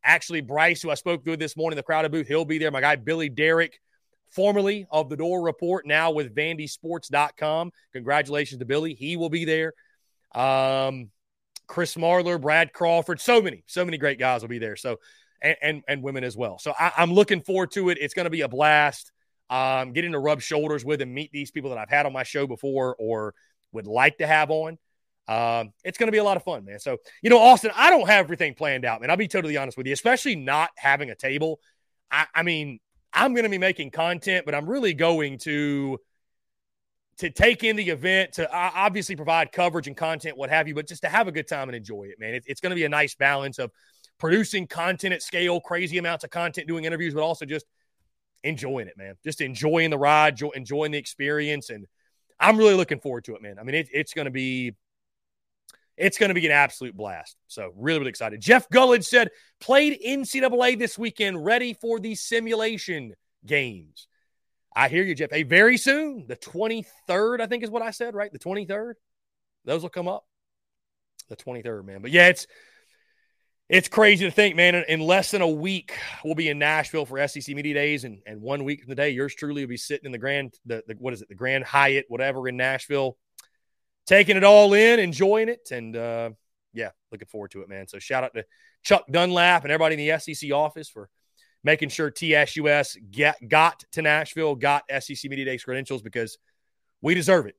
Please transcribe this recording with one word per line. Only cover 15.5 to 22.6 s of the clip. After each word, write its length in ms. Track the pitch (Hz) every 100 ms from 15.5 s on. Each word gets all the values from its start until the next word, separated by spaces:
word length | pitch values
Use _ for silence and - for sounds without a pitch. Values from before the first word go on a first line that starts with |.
| 156
and, 220 | 151 151 -
and 140 | 139
women 200 | 131 135
as 140 | 123 104
well. 220 | 117 90
So 140 | 151 139
I, 140 | 165 151
I'm 140 | 170
looking 280 | 180 202 185
forward 320 | - 190 180
to 160 | 202 180
it. 100 | 160
It's 140 | 147
gonna 160 | - 170
be 120 | 160
a 60 | 135
blast. 600 | 127 151 151 147 - - _ _ _ _
Um, 420 | 127 131 131 131
getting 200 | 123 170
to 60 | 151
rub 220 | 147 147
shoulders 440 | - 151 151 151
with 160 | 120 147
and 100 | 127
meet 200 | 127 151
these 180 | 147 139
people 200 | 156 135
that 80 | 120
I've 120 | 107
had 160 | 143 143
on 60 |
my 100 | 131
show 240 | 127 147 139
before 480 | 113